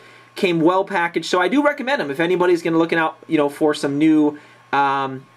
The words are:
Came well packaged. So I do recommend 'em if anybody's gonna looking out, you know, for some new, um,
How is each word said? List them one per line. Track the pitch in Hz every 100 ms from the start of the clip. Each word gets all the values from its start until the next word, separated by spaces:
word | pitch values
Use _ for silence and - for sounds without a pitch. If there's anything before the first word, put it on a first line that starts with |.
| - - -
Came | - 185 165
well | 165 190
packaged. | 196 190 170 170 160
So | 185
I | 180
do | 269
recommend | 294 285 247 277
'em | 143
if | 139
anybody's | 170 180 180 170
gonna | 170 165
looking | 165 170
out, | 160 - -
you | 151
know, | 143
for | 143 151
some | 151 143 143
new, | 160 156 147 147 - - _
um, | 139 139 135 135 131 -